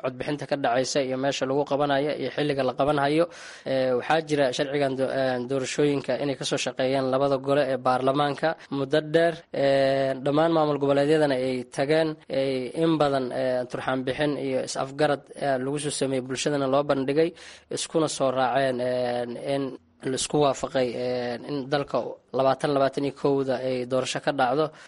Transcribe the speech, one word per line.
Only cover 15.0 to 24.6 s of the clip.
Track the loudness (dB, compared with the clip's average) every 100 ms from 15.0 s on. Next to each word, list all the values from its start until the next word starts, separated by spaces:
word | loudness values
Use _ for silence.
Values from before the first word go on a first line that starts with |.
| 0 0 -4 -6
ee, | -2 0
lagu | -2 -4
soo | -4
sameeyey, | -2 -2 -2
bulshadana | -4 -4 -2 0 2
loo | 2
bandhigay, | 2 0 2 2 2 -2 -16 -20 _
iskuna | -8 -2 0 0
soo | 0 0
raaceen, | 2 2 2 0 0
een, | -2 0 -2 -2 -4 -8 -4
in | -2 -4 -8 -18 _
la | -6 -4
isku | 0 2
waafaqay, | 2 2 -2 0 0
een, | -2 -4 -2 -4 -6 -6
in | -6 -2
dalka | -2 0 -4 -4 -10 _
labaatan | 0 2 2 0
labaatan | 2 2 2 -4
iyo | -2
kowda | 0 0 0 -2
ay | -2 -4 -2
doorasho | -2 -2 -2
ka | -2
dhacdo. | 0 2 2